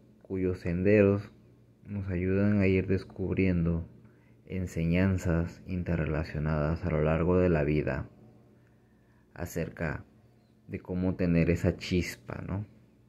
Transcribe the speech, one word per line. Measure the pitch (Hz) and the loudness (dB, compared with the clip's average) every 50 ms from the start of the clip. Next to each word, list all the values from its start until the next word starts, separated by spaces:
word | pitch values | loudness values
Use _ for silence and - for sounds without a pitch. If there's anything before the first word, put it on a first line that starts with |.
| - - - _ | -20 -20 -20 _
cuyos | - - 95 95 92 90 87 87 | -12 -8 -4 -2 -2 -2 -2 -2
senderos | - 90 87 90 92 101 107 107 101 98 101 104 - - - - - - - - _ _ _ _ - | -4 -4 -2 0 4 4 6 8 8 6 4 2 -2 -8 -16 -20 -20 -20 -20 -20 _ _ _ _ -16
nos | 101 101 101 95 95 | -12 -10 -8 -6 -6
ayudan | 90 87 90 92 95 98 101 104 104 101 | -4 -2 -2 0 0 2 2 2 4 4
a | 95 | 4
ir | 95 95 95 92 | 4 4 2 2
descubriendo | 98 98 92 - - - - 95 90 90 90 95 92 90 87 82 85 85 82 85 - - - - - - - _ _ - - - | 2 0 -2 -2 -6 -8 -6 -4 -2 0 2 2 2 2 2 2 0 0 -2 -4 -8 -14 -20 -20 -20 -20 -20 _ _ -20 -20 -14
enseñanzas | - 92 92 92 90 - 82 82 85 85 90 95 98 95 87 - 92 82 82 85 87 - - - | -10 -8 -6 -6 -6 -4 -2 0 0 2 2 2 2 2 0 0 0 2 0 0 -2 -6 -12 -10
interrelacionadas | - 92 90 85 87 85 82 76 73 76 76 80 - - 76 76 78 78 76 73 78 82 82 - | -8 -6 -6 -4 -2 -2 -2 -2 -2 -2 -2 -4 -4 -6 -4 -2 -2 0 0 0 0 -2 -2 -2
a | 82 | -2
lo | 78 76 | 0 2
largo | 76 78 80 80 82 87 90 | 2 2 2 2 2 2 2
de | 90 90 | 4 4
la | 90 85 76 73 | 4 2 2 2
vida | 73 76 76 - 67 65 - - - - - - - - - - _ _ _ _ _ _ _ _ _ _ _ _ _ _ _ _ _ - | 0 0 0 0 -2 -4 -6 -8 -10 -16 -20 -20 -20 -20 -20 -20 _ _ _ _ _ _ _ _ _ _ _ _ _ _ _ _ _ -12
acerca | - 85 87 - 85 82 - - - 85 76 67 - - - _ - _ _ _ _ _ _ _ _ _ | -12 -12 -8 -6 -6 -6 -6 -6 -6 -6 -6 -6 -8 -10 -16 _ -20 _ _ _ _ _ _ _ _ _
de | - 101 - | -14 -12 -12
cómo | - - 90 90 92 92 - | -8 -6 -4 -2 -2 -2 0
tener | - 90 87 85 85 80 82 | 0 0 2 4 4 4 4
esa | 85 85 - 90 85 | 2 2 2 0 0
chispa, | - - - 92 87 85 - - - - - - - - | -2 -2 -2 0 0 0 -2 -6 -12 -14 -14 -12 -12 -8
¿no? | - 87 101 104 - - - - _ _ _ _ | -8 -6 -6 -8 -10 -14 -20 -20 _ _ _ _